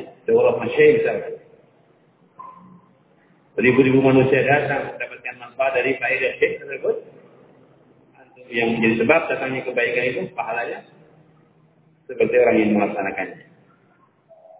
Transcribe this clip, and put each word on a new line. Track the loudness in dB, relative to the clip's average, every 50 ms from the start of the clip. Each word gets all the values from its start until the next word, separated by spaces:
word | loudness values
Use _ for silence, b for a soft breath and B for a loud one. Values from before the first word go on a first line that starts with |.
| -10 -14 -18 -10 _
daurah | 0 2 2 4 2 0 0
masyayikh | -4 -4 2 4 6 6 6 4 0
misalnya, | -2 -4 -6 -8 -10 -12 -14 -16 -20 -20 _ _ _ _ _ _ _ _ _ _ _ _ _ _ _ _ -20 -20 -20 -20 -20 -20 -20 -20 -20 _ _ _ _ _ _ _ _ _ _ _ _ _ _ _ 0
ribu-ribu | 2 4 4 4 4 4 4 4
manusia | 4 6 6 6 4 4 2 2
datang | 2 2 2 2 0 -2 -4 -4 -6 -8 -10 -12
mendapatkan | -14 -14 -14 -16 -18 -18 -18 -18
manfaat | -20 -16 -6 -4 -2 -2 0 0
dari | -2 -2 -2 -4
faedah | -4 -4 -4 -2 -4 -4 -2 0
syekh | -2 -2 -2 -6
tersebut, | -10 -12 -10 -6 -4 -4 -4 -4 -8 -14 -20 -20 -20 -20 -20 -20 -20 _ _ _ _ _ _ _ _ _ _ _ _ _ _ -20
antum | -20 -20 _ -20 -18 -8
yang | -4 -2 0 0 0
menjadi | 0 2 0 2 2 2
sebab | 2 2 2 2 0
datangnya | -4 -6 -6 -6 -8 -8
kebaikan | -8 -6 -4 -2 -2 -2 -2 -2 -4 -4
itu, | -4 -4 -8 -8 -8
pahalanya | -8 -8 -6 -6 -8 -8 -8 -10 -12 -16 -20 -20 -20 -20 _ _ _ _ _ _ _ _ _ _ _ _ _ _ _ _ _ _ _ _ -14
seperti | -2 -2 0 2 4 4
orang | 4 4 4 4
yang | 2 2 2 2
melaksanakannya. | 0 0 -2 -4 -6 -6 -6 -6 -8 -10 -12 -16 -20 -20 _ _ _ _ _ _ _ _ _ _ _ _ _ _ _ _ -20 -20 -20 -20 -20 -20